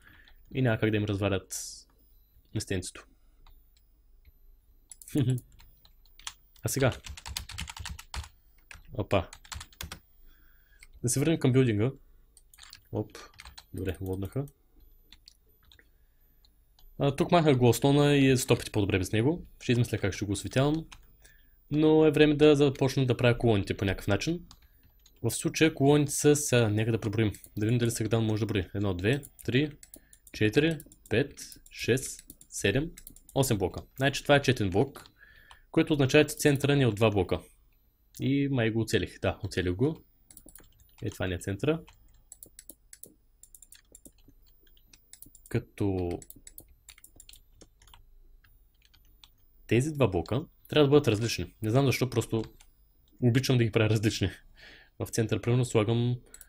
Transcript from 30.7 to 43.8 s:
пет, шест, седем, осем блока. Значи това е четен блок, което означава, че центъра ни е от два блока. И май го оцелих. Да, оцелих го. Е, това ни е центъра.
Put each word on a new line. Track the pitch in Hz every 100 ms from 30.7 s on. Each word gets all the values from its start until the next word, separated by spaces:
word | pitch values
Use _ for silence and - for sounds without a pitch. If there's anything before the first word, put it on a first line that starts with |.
| 151 - _ -
пет, | 104 143 - - - -
шест, | - - 117 - - - - -
седем, | - 101 131 165 - - - _
осем | 139 131 107
блока. | 87 - - -
Значи | 135 -
това | - 143
е |
четен | 139 127 101
блок, | 90 135 - - _ - - - - _
което | - 160
означава, | 151 131 151 147
че |
центъра | - 156 135 139 143
ни |
е | 127
от |
два | 101 110
блока. | 101 87 87 - _ _ _ _ _ _ -
И | 123 139 139
май | 135 113
го | 110
оцелих. | 110 104 90 -
Да, | 95 -
оцелих | 95 - 87
го. | 90 139 165 _ _ _ - - - - _ _ -
Е, | 113
това | - 95
ни |
е | 90
центъра. | - 98 135 160 165 - _ _ - - - - - - _ - - _ _ _ - - _ -